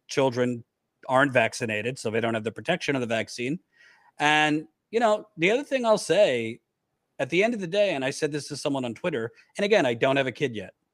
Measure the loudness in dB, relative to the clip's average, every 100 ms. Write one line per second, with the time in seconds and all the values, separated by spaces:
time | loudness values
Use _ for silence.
0 | _ 0 0 2 -2 -2 -10 _ _ _
1 | 0 2 4 4 2 0 -4 -4 -4 -6
2 | -2 0 0 -2 -4 -6 -4 -2 -2 -2
3 | -2 -2 -4 -8 -6 -6 -10 _ -20 _
4 | _ _ 2 4 4 0 -4 _ _ 0
5 | 2 0 -4 -2 0 0 0 -2 2 2
6 | 2 4 4 4 -2 -8 _ _ _ _
7 | _ -6 -2 2 2 0 -4 0 0 0
8 | -2 -2 -4 -4 -8 -6 -4 -4 -4 -6
9 | -4 -4 -6 -8 _ -4 2 4 4 2
10 | 2 2 0 -2 -4 -4 -12 _ _